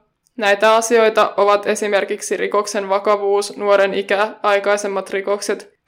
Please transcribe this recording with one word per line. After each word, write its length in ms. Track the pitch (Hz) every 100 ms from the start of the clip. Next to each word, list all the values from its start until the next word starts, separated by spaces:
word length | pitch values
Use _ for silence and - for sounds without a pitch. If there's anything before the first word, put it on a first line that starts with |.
| _ _ _ -
Näitä 380 | 208 202 220 220
asioita 580 | 226 233 220 220 208 -
ovat 300 | 202 202 202
esimerkiksi 680 | 208 208 202 196 202 - 190
rikoksen 520 | 190 202 208 214 196
vakavuus, 680 | 196 202 202 202 202 202 -
nuoren 360 | 202 202 196
ikä, 340 | 196 196 202 214 -
aikaisemmat 640 | 208 202 196 208 208 196 190
rikokset, 640 | 196 190 208 - 202 - _